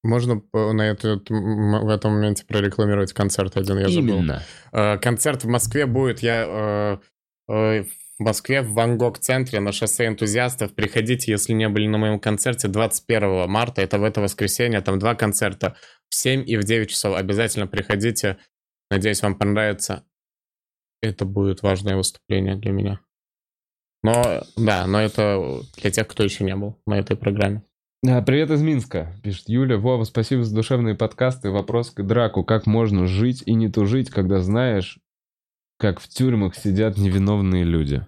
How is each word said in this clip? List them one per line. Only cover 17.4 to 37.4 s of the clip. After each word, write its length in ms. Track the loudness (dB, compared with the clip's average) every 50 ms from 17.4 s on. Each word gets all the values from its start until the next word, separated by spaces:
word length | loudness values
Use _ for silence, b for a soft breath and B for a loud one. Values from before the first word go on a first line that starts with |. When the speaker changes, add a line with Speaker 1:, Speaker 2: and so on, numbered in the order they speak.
| 0 -2 -2 -4 -6
Speaker 1:
приходите. 720 | -4 -4 -6 -2 -2 -2 0 0 -2 -2 0 -2 -4 -4 b b b _ _ _ _ _ _ _ _
Надеюсь, 300 | -2 0 0 0 0 0 0
вам 120 | -2 0
понравится. 680 | 0 0 0 2 2 0 0 -2 -4 -6 -6 -6 -8 _ _ _ _ _ _ _ _ _ _ _ _ _ _ _ _ _ _ _ _ -6
Это 240 | -6 -2 -2 -4
будет 360 | -2 0 0 2 2 0 0 0
важное 340 | 0 0 2 0 -2 -2
выступление 600 | 0 -2 -2 -6 -8 _ _ -2 0 0 0 -2
для 160 | -2 -2 -2 -2
меня. 280 | 0 -2 -2 -4 -6 _ _ _ _ _ _ _ _ _ _ _ _ _ _ _ _ _ _ _ _ 0
Но, 400 | 2 2 4 2 2 0 -2 -6 -8 _
да, 300 | 0 0 2 2 2 0
но 140 | 0 2 2
это 600 | 0 0 0 0 0 0 0 0 -2 -4 -6 -8 -10 -14 -18 -6
для 100 | -4 -2
тех, 180 | 0 0 -2 -4
кто 140 | -2 -2 0
ещё 220 | 0 0 -2 -4
не 120 | -2 -2
был 200 | -4 -6 -8 -10 _ _
на 120 | -2 -2 -2
этой 180 | 0 0 -2
программе. 460 | 0 0 -2 0 2 0 0 0 -4 -8 _ _ _ _ _ _ _ 2
Speaker 2:
А, 160 | 2 2 4 4
«Привет 280 | 2 2 2 2 2
из 120 | 2 2 2
Минска», 500 | 2 2 0 -2 -4 -6 -8 -6 -8 -12 -10 -8
пишет 260 | -8 -8 -8 -6 -2
Юля. 280 | 0 0 2 2 2
«Вова, 280 | 2 2 2 2 0 0
спасибо 380 | -2 0 -2 0 0 2 0 0
за 120 | 0 0
душевные 400 | 0 0 0 0 0 2 0 0
подкасты. 560 | 0 -2 -4 -2 0 -2 -2 -2 -2 -4 -2
Вопрос 400 | -2 -2 -2 0 -2 -2 -2 -4
к 120 | -6 -6 -2
Драку. 420 | 0 2 2 2 2 0 -2 0
Как 220 | 2 0 2 2
можно 400 | 2 2 4 4 4 4 2 2
жить 360 | 2 2 2 2 0 0 -2 -2
и 80 | 0 2
не 140 | 2 2 2
тужить, 400 | 2 2 2 2 2 0 -2 -2
когда 320 | -2 -2 0 2 2 2
знаешь, 580 | 2 2 2 2 2 2 0 0 -2 -4 -10 _ _ _ _ _ _ _ _ _ _ _ _ _ _ _ _ _
как 220 | 0 0 0 -2
в 80 | -8 -16
тюрьмах 480 | -2 0 2 2 4 2 2 0 -2
сидят 400 | -2 -2 0 2 2 2 0 2
невиновные 680 | 2 2 2 4 2 2 2 2 2